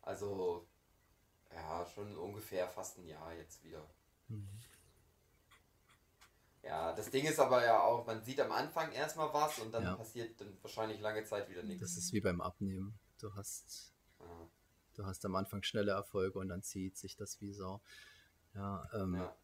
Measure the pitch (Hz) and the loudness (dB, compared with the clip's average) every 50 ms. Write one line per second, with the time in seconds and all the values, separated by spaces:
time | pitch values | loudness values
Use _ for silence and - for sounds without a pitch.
0 | - - 95 98 101 101 98 95 92 90 85 87 85 - _ _ _ _ _ _ | -4 -6 -6 -4 -4 -4 -2 0 2 0 0 0 -6 -14 _ _ _ _ _ _
1 | _ _ _ _ _ _ _ _ _ _ 82 82 80 78 80 85 87 85 - 104 | _ _ _ _ _ _ _ _ _ _ -12 -10 -6 -4 -4 -4 -4 -6 -6 -8
2 | 104 104 101 80 85 98 104 104 - - 101 92 90 90 - - 92 - - 92 | -8 -8 -6 -8 -8 -6 -8 -8 -10 -4 0 0 0 0 -2 -8 -8 -8 -10 -12
3 | 90 80 76 78 80 82 82 82 78 - - - - 82 82 78 76 80 - _ | -16 -16 -14 -12 -12 -12 -12 -12 -14 -16 -18 -20 -16 -14 -14 -14 -14 -16 -20 _
4 | _ _ _ _ _ - 113 104 101 98 101 110 120 - - - - - _ - | _ _ _ _ _ -10 -10 -8 -8 -10 -12 -14 -14 -18 -20 -20 -20 -20 _ -20
5 | - _ _ _ _ _ _ _ _ _ - - _ _ _ _ _ _ - _ | -20 _ _ _ _ _ _ _ _ _ -20 -20 _ _ _ _ _ _ -20 _
6 | _ _ _ _ - - _ _ _ _ _ _ - - - 80 82 82 - 107 | _ _ _ _ -20 -20 _ _ _ _ _ _ -8 -4 -2 0 0 0 0 -2
7 | 110 123 131 135 147 156 151 - 139 127 127 123 120 117 113 107 - 113 117 117 | -4 2 2 4 4 4 8 8 8 10 10 8 10 10 10 10 10 8 6 6
8 | - - 110 110 107 113 135 147 123 110 - 113 139 156 - 165 156 151 - 123 | 2 -2 -4 -4 -4 -4 2 2 2 4 4 2 2 2 0 0 0 0 0 0
9 | 147 156 - 160 156 147 147 147 151 - - - 110 113 110 113 98 92 95 95 | 0 0 0 0 0 2 4 4 4 4 2 -2 -4 -2 0 0 2 2 0 -2
10 | 110 - - 120 117 - - - 104 101 98 92 - 107 - 113 110 110 107 98 | -6 -8 -6 -6 -6 -6 -8 -12 -14 -14 -14 -14 -14 -10 -2 -2 -2 -2 -2 -2
11 | 104 107 107 110 110 - 107 101 - - 92 90 87 104 92 90 - 87 87 87 | -2 0 0 0 -2 0 -2 -2 -2 -4 -6 -6 -6 -4 -4 -4 -4 -4 -4 -2
12 | 87 - - 107 101 98 87 87 87 90 - _ 104 98 95 92 98 101 110 104 | -2 0 0 4 4 4 2 2 0 -4 -2 _ -2 -2 -2 -2 -4 -6 -8 -12
13 | _ _ _ - - 104 98 98 98 - - - - - - - - - _ _ | _ _ _ -12 -12 -10 -10 -8 -8 -8 -10 -10 -12 -12 -14 -14 -14 -16 _ _
14 | _ _ _ _ - 85 87 85 82 85 _ _ _ _ _ _ _ _ - - | _ _ _ _ -18 -16 -14 -16 -16 -18 _ _ _ _ _ _ _ _ -12 -8
15 | 101 95 92 - - 104 92 95 95 - - 101 - - - 110 101 101 95 98 | -6 -6 -6 -4 -2 0 0 0 0 0 -4 -4 -4 0 2 4 4 4 4 2
16 | 101 - - 101 92 95 92 98 95 95 90 92 - - - 101 95 95 - - | 0 0 0 2 2 2 0 -2 -4 -2 -4 -4 -6 -6 -4 -4 -4 -4 -4 -8
17 | - 95 - - 104 - - - 104 101 98 101 95 92 95 104 _ - - - | -10 -10 -8 -8 -8 -8 -8 -8 -8 -10 -8 -6 -6 -6 -6 -8 _ -16 -20 -20
18 | - - - - - - _ _ _ _ _ 98 98 101 98 95 - - - 107 | -20 -20 -20 -20 -20 -20 _ _ _ _ _ -6 -4 -4 -4 -4 -6 -4 -2 -2
19 | 95 92 90 90 90 90 - - | 0 2 0 0 0 -4 -6 -12